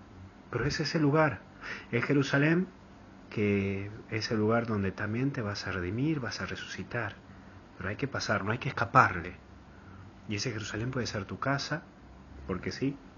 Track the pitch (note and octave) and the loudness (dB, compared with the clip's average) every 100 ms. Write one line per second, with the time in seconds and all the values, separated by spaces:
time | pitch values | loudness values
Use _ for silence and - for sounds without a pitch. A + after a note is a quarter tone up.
0 | - - - - - A#2+ C#3 - C#3+ E3+ | -18 -18 -18 -18 -6 -2 0 0 0 2
1 | D3 D#3 D3+ G#2+ - - - - - A#2+ | 4 6 6 2 -12 -16 -12 -12 -2 0
2 | - C#3+ C#3 C#3+ D3+ F3 F#3 - - - | 4 4 4 4 6 4 2 -6 -20 -20
3 | - - - A2+ G#2 G2+ G2 G2 G2+ A2 | -20 -20 -8 0 4 4 2 -2 -4 -10
4 | - A2 G#2+ A2 G#2+ A#2 A2+ G#2 F#2+ F#2 | -6 -4 0 2 4 4 2 0 0 -2
5 | G#2 A#2 C3+ C#3 G#2 G2+ G2 F#2+ F2+ A2 | -4 0 0 0 -4 -4 -4 -2 -2 0
6 | D3+ D3+ A2+ - F#2 F#2+ - - F#2 A#2+ | 0 0 -4 -6 -6 -8 -8 -10 -6 -6
7 | G#2 - - - - - - - F#2 A2 | -6 -8 -18 -20 -18 -20 -20 -10 -6 -4
8 | C3+ G#2 - G#2 G2+ A#2+ C#3 - G#2+ C3 | -4 -4 0 0 2 -2 -2 -2 6 8
9 | G#2+ F2+ E2+ - - - - - - - | 8 4 -6 -10 -18 -20 -20 -20 -18 -18
10 | - - - G#2 C3 G#2+ G#2 G#2+ A#2+ C3 | -18 -18 -6 -2 -2 -4 -4 -4 -2 -2
11 | G#2 G#2+ G2 G2 C3 C#3 - D#3 - - | -2 -4 -6 -4 0 0 0 -6 -6 -20
12 | - - - - - F#2 F#2+ - C3+ C#3+ | -20 -20 -18 -16 -6 -4 -4 -2 -2 -4
13 | - | -14